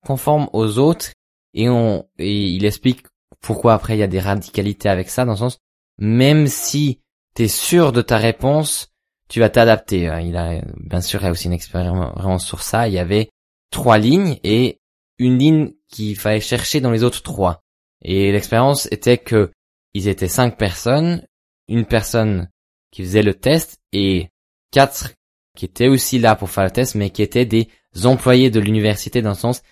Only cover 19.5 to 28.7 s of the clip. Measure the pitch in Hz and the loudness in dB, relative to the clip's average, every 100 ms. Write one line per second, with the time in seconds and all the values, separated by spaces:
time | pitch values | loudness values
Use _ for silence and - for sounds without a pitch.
19.5 | - _ _ _ 101 101 92 90 - 123 | -4 _ _ _ -6 -4 -2 -2 0 0
20.5 | - 101 85 113 139 170 170 - _ _ | 0 -4 -4 -2 0 0 -4 -8 _ _
21.5 | _ - 117 110 117 - 117 107 95 87 | _ -6 -4 0 0 0 0 0 -2 -4
22.5 | _ _ _ _ - 92 104 104 - - | _ _ _ _ -14 -2 2 2 0 0
23.5 | 160 - - _ - 98 90 - _ _ | 0 -2 -12 _ -2 0 0 -4 _ _
24.5 | _ _ 135 135 - - - _ _ _ | _ _ 2 2 0 -12 -14 _ _ _
25.5 | - 92 - 123 135 - 127 113 107 92 | -14 -12 0 2 2 2 2 2 2 -2
26.5 | - 95 120 127 104 101 - 104 120 123 | -2 -2 0 -2 -2 -4 -2 -2 0 0
27.5 | 110 110 _ _ 87 117 131 127 127 131 | 0 -2 _ _ -2 2 2 4 4 4
28.5 | 110 101 | 2 0